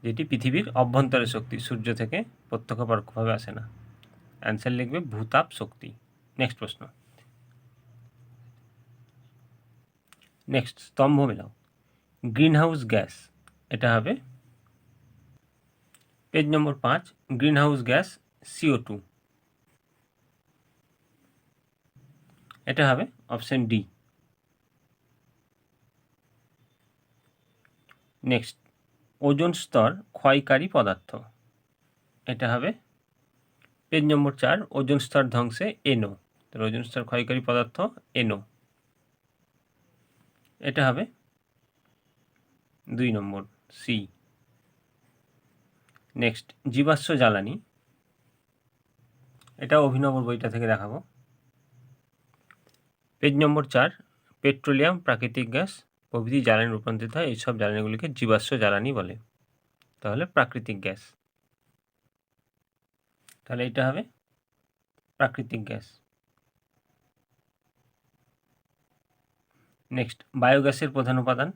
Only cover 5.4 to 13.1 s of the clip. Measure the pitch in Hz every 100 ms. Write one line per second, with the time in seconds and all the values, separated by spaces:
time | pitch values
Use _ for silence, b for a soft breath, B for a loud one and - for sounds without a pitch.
5.4 | 165 - 113 _ - 110 _ _ _ -
6.4 | 127 - 110 - - _ b b b _
7.4 | _ _ _ _ _ - - _ - -
8.4 | - _ _ _ _ _ _ _ _ _
9.4 | _ _ _ _ _ _ _ _ _ _
10.4 | - 135 123 - - - 139 143 139 104
11.4 | 101 - _ _ _ _ _ _ 123 110
12.4 | 160 151 165 160 117 107 -